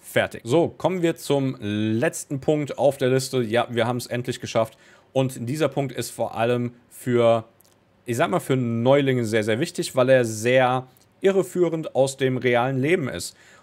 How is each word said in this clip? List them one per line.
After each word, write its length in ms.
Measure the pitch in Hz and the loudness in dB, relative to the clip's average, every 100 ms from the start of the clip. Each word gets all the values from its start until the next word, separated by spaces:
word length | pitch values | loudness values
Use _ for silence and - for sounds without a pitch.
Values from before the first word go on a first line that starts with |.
fertig. 400 | - 123 98 - | -4 -2 -2 -4
So, 240 | 113 156 151 | -2 0 0
kommen 340 | - 160 185 | -2 -4 0
wir 140 | 165 160 | -2 -2
zum 400 | - 143 135 131 | -2 0 0 -4
letzten 800 | 104 104 110 110 131 131 - 139 | -4 -2 -2 0 -2 -4 -8 -4
Punkt 380 | 147 151 143 - | 0 0 -2 0
auf 180 | 143 135 | 0 2
der 140 | 127 | 2
Liste. 320 | 131 131 131 | 2 0 -2
Ja, 240 | 113 113 120 | 0 0 0
wir 160 | 117 117 | -2 -2
haben's 200 | 123 - | -2 -6
endlich 340 | 123 120 120 | -6 -6 -8
geschafft. 380 | 110 120 113 - _ _ _ | -4 -2 -2 -6 _ _ _
Und 340 | 131 131 131 120 | -2 -2 -4 -6
dieser 220 | 151 151 | -2 -2
Punkt 240 | 139 139 | -2 -6
ist 180 | - 117 | -6 -10
vor 240 | - 113 | -6 -6
allem 380 | - 117 123 120 - _ | -2 0 0 -4 -10 _
für, 560 | - - 120 117 113 - _ _ _ _ _ - | -10 0 4 4 4 0 _ _ _ _ _ -6
ich 100 | 117 | -2
sag 140 | 175 | 0
mal, 100 | 180 | 0
für 160 | - 131 | 0 0
Neulinge 680 | 120 117 123 143 135 127 | 0 0 4 4 4 0
sehr, 200 | 113 110 | 0 0
sehr 160 | 107 110 | 0 0
wichtig, 340 | - - 165 | -2 -6 -2
weil 140 | 127 127 | 0 4
er 160 | 131 | 4
sehr 600 | 117 107 113 131 127 127 131 _ _ _ | 2 -2 2 4 4 0 -4 _ _ _
irreführend 760 | 190 190 185 185 170 160 156 | 0 2 0 0 0 -2 -2
aus 220 | 123 135 135 | 0 0 0
dem 220 | 131 127 | -2 0
realen 400 | 127 120 127 135 | 2 2 2 0
Leben 300 | 139 180 127 | 0 0 -2
ist. 280 | 87 - - - - | -6 -10 -14 -20 -20